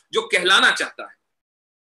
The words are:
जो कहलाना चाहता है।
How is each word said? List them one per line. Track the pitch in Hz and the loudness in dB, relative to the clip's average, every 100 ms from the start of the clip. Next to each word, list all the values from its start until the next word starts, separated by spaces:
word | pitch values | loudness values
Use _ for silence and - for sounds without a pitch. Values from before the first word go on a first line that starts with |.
| _ | _
जो | 190 | -6
कहलाना | 233 190 180 208 240 | -2 -2 2 4 2
चाहता | - 135 - 104 | 0 -6 -10 -18
है। | _ _ _ _ _ _ _ | _ _ _ _ _ _ _